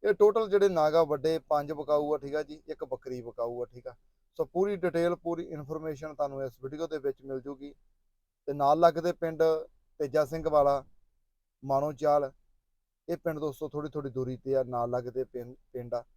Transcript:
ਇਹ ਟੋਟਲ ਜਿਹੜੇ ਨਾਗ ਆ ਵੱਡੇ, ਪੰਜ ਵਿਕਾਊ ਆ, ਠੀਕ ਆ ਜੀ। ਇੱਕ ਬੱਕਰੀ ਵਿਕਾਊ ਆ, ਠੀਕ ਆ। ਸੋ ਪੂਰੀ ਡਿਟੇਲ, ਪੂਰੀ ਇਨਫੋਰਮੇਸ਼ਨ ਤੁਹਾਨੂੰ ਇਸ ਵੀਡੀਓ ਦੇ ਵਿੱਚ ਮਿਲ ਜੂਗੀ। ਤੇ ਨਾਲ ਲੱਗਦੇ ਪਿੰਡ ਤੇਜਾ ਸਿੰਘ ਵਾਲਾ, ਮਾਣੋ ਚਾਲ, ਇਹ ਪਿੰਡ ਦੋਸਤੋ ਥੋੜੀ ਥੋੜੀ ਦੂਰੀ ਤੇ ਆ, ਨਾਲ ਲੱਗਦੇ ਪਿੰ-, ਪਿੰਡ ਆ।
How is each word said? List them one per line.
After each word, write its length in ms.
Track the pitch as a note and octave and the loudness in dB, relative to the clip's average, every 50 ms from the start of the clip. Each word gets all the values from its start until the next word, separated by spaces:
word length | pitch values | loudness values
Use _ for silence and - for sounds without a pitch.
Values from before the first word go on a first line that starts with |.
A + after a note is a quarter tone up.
| - | 2
ਇਹ 100 | G#3 G#3 | 2 4
ਟੋਟਲ 360 | - G#3 G#3 G3+ A3+ A3+ G#3 | 6 6 6 6 4 0 2
ਜਿਹੜੇ 200 | F#3 G3+ G3 G3+ | 4 4 4 4
ਨਾਗ 260 | F#3 E3 D3+ D#3 D3+ | 4 4 2 4 6
ਆ 80 | E3 E3 | 4 4
ਵੱਡੇ, 340 | C#3+ D3 C#3+ C3 D#3 D#3+ D#3+ - _ | 4 2 0 0 0 0 0 0 _
ਪੰਜ 220 | D#3 D3 D3 D3 | 0 0 0 -2
ਵਿਕਾਊ 420 | D#3+ D3 D3+ C#3+ D3+ D3 D3 D3 D3+ | -6 -8 -2 0 2 2 2 2 -2
ਆ, 40 | C#3+ | -2
ਠੀਕ 180 | C3+ C#3 C#3 | -4 -4 -4
ਆ 80 | D3+ D3+ | -4 -4
ਜੀ। 160 | D3 D3+ D#3 _ - | -6 -10 -20 _ -14
ਇੱਕ 160 | D#3 - - | -12 -12 -8
ਬੱਕਰੀ 380 | B2+ B2+ B2 _ C3 B2+ B2 | -10 -10 -10 _ -10 -10 -10
ਵਿਕਾਊ 400 | A#2 A#2 A2+ - A#2 A#2+ A#2+ A#2+ | -10 -12 -8 -6 -6 -6 -4 -6
ਆ, 40 | A#2+ | -8
ਠੀਕ 220 | A#2+ _ B2 B2 B2+ | -10 _ -18 -18 -18
ਆ। 80 | A#2 _ _ _ _ _ _ _ _ - | -18 _ _ _ _ _ _ _ _ -6
ਸੋ 60 | D#3+ | -6
ਪੂਰੀ 300 | - _ F3 F#3+ G3+ G#3 | -4 _ 0 0 0 0
ਡਿਟੇਲ, 400 | F#3 E3 F3+ D#3 E3 E3+ F3 F3 | -2 -2 -2 0 2 0 0 0
ਪੂਰੀ 280 | F3 _ E3+ E3+ E3 E3+ | -2 _ -6 -6 -6 -6
ਇਨਫੋਰਮੇਸ਼ਨ 680 | - E3 D3+ D3 C3 D#3+ D#3+ D#3 D#3+ D3+ C3+ D3+ D#3 D3+ | -10 -10 -12 -10 -8 -10 -8 -6 -8 -8 -8 -10 -14 -6
ਤੁਹਾਨੂੰ 280 | C#3+ D3 C#3 C#3 C3+ C3+ | -4 -4 -4 -4 -6 -8
ਇਸ 80 | C3 A#2 _ B2+ | -8 -8 _ -12
ਵੀਡੀਓ 240 | C3+ C#3 D3+ E3 E3 | -12 -8 -8 -8 -6
ਦੇ 100 | D#3 D3+ | -6 -4
ਵਿੱਚ 240 | C3 C#3 C3+ _ | -4 -4 -4 _
ਮਿਲ 180 | C3 C3+ C3+ C3 | -8 -10 -10 -8
ਜੂਗੀ। 320 | B2 C#3 C#3 C3 C#3 C#3+ C#3+ _ _ _ _ _ _ _ _ _ _ _ _ _ _ - | -8 -10 -12 -12 -14 -18 -18 _ _ _ _ _ _ _ _ _ _ _ _ _ _ -8
ਤੇ 60 | C#3 | -4
ਨਾਲ 260 | C#3+ C#3 C#3 D3 D#3+ | 0 4 4 4 6
ਲੱਗਦੇ 320 | E3+ E3+ D#3+ E3 E3 F3 | 6 4 4 4 -2 -2
ਪਿੰਡ 320 | E3+ - - E3 D#3+ D3+ D#3+ D#3+ D#3+ D#3+ D#3+ - _ _ _ _ _ _ | -2 -2 -4 -6 0 2 4 4 4 0 -2 -10 _ _ _ _ _ _
ਤੇਜਾ 260 | D3+ C#3+ B2 D#3 D3+ | -8 -2 0 0 0
ਸਿੰਘ 220 | C3 D3+ E3 D#3 D#3+ | 0 -2 -4 -4 2
ਵਾਲਾ, 340 | D3+ D3+ C#3+ C#3+ C#3 C#3 C3 - - _ _ _ _ _ _ _ _ _ _ _ _ _ - | 4 4 6 6 4 2 -2 -8 -20 _ _ _ _ _ _ _ _ _ _ _ _ _ -6
ਮਾਣੋ 280 | C3+ C#3 C3+ C#3+ D3+ D3+ | -2 0 0 0 0 -4
ਚਾਲ, 380 | A#2+ D3 D3+ D3 D3 C#3+ C3 C3 _ _ _ _ _ _ _ _ _ _ _ _ _ _ - | 0 2 4 4 4 2 0 -6 _ _ _ _ _ _ _ _ _ _ _ _ _ _ -8
ਇਹ 100 | E3+ E3+ | -8 -4
ਪਿੰਡ 220 | _ E3+ D#3+ D3+ | _ -4 -4 -2
ਦੋਸਤੋ 300 | D3 D3+ C#3 - D#3 D3+ | -4 -6 -6 -6 -10 -8
ਥੋੜੀ 200 | - D3 D3 C#3+ | -6 -8 -8 -6
ਥੋੜੀ 200 | - D3+ C#3+ C#3 | -8 -6 -8 -6
ਦੂਰੀ 280 | A#2+ C3 B2+ B2 C3 B2 | -6 -6 -4 -4 -6 -8
ਤੇ 180 | _ C3 C3+ | _ 0 0
ਆ, 80 | C3+ C3 | 0 0
ਨਾਲ 260 | A#2+ B2 A#2+ A#2+ A#2+ | 0 -2 -2 -2 0
ਲੱਗਦੇ 340 | A#2+ B2 A#2+ B2 A#2+ B2+ C3 | -2 -4 -4 -4 -6 -6 -8
ਪਿੰ-, 320 | - _ B2 A#2+ A#2+ B2+ - _ _ _ | -6 _ -12 -12 -12 -16 -20 _ _ _
ਪਿੰਡ 200 | B2+ A#2+ A#2+ A#2 | -12 -8 -6 -6
ਆ। 100 | A#2+ A#2+ _ _ | -6 -6 _ _